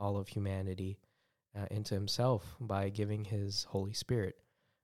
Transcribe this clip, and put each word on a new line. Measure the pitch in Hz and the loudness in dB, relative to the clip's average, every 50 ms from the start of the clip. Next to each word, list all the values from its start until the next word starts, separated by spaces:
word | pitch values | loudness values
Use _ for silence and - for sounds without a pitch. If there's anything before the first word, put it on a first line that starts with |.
all | 101 101 101 | 0 0 2
of | 101 95 | 0 -2
humanity, | - - 107 101 98 95 95 95 95 92 95 92 95 98 - _ _ _ _ _ _ _ _ _ _ - | -2 -2 0 0 2 0 0 0 -2 -2 -2 -2 -4 -4 -8 _ _ _ _ _ _ _ _ _ _ -8
uh, | 101 101 - | -6 -4 -2
into | 104 107 104 - 104 | -2 -4 -2 0 0
himself | 95 101 98 - - 120 127 123 101 - - - - | 0 0 0 2 4 4 4 4 4 0 -4 -10 -8
by | 120 104 98 98 98 101 | -4 0 2 2 2 2
giving | 101 107 104 104 107 107 | 2 0 0 0 0 -2
his | 104 101 110 101 101 101 98 - - | -2 -2 0 0 0 0 -2 -4 -4
Holy | - - 98 95 98 | 0 0 0 0 0
Spirit. | 110 - - - 127 117 95 - - - _ _ _ _ _ _ _ _ | -2 -4 -2 0 2 2 2 0 -4 -8 _ _ _ _ _ _ _ _